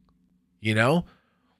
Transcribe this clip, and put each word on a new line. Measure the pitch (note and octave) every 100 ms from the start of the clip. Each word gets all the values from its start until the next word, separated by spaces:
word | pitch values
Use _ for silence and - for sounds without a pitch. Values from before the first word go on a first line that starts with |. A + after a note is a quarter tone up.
| _ _ _ _ _ _
You | G#2+ G#2+
know? | A#2 E3+ - - _ _ _ _